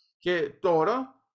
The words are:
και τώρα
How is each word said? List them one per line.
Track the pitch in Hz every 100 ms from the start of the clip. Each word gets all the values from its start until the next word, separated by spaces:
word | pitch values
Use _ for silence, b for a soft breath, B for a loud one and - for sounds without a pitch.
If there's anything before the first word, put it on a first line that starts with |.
| b _
και | 175 175 139 -
τώρα | 185 160 170 254 262 _ _